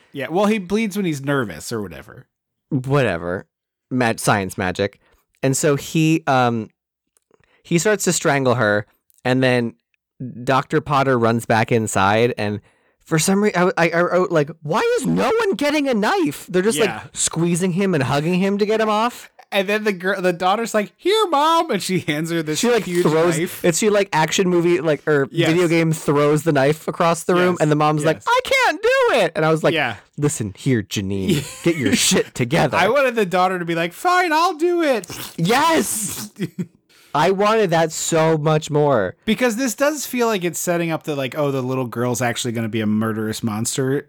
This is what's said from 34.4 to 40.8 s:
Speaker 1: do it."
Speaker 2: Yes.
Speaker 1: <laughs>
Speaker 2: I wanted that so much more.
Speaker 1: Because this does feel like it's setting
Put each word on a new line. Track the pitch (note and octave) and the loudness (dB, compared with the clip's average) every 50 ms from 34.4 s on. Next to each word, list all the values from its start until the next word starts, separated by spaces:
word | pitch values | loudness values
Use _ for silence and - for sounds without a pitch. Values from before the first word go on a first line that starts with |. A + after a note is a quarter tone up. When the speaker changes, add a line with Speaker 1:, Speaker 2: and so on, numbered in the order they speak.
| E4+ F#4+ F4+ | 2 0 0
Speaker 1:
do | C#4+ E4 F4+ F4 E4+ | 0 0 0 0 2
it." | E4 D4 B3+ G#3+ - - - - - - - - | 2 0 0 0 -2 -8 -14 -14 -14 -14 -6 -4
Speaker 2:
Yes. | E3 F3+ A#3 C4+ D4+ E4 E4 D4 G#3 - - A3 G#3+ C#3+ G#2+ - - G#3+ _ | 0 2 2 2 4 4 2 2 0 -2 -4 -6 -6 -8 -8 -10 -12 -14 _
Speaker 1:
<laughs> | - F#3+ - - - F3 - _ _ _ _ _ _ _ _ - | -10 -10 -10 -6 -8 -10 -10 _ _ _ _ _ _ _ _ -2
Speaker 2:
I | C#3+ D#3 F#3 | 0 2 2
wanted | G3 F#3 G3+ G#3 A3 A3+ G#3+ E3+ | 2 2 2 2 2 2 2 2
that | E3+ D#3+ E3 E3 | 2 2 2 0
so | D#3+ - - - E3+ D#3+ D#3+ D#3+ D#3+ D3+ | -2 -6 -6 -2 0 2 2 2 2 2
much | D3 D#3 D#3 D#3 D#3 - | 2 2 0 0 0 0
more. | D3 D3 D3+ C#3+ C3+ A2+ F#2+ F2+ - _ - | 0 2 2 4 4 2 2 0 -4 _ -4
Speaker 1:
Because | G#3+ A3 - B3+ B3 G#3 | -4 -2 0 0 -2 0
this | A3+ C4+ B3 G3+ | 0 -4 -4 -2
does | - C#4 D4 D#4 C#4+ - | 0 0 0 0 -2 -8
feel | - - B3 A#3 A3+ | -6 -4 -2 0 0
like | A3 F#3+ F3 | 0 0 -2
it's | F3 D3 - | -4 -6 -4
setting | - F3+ F3 E3+ | -4 -2 -2 -2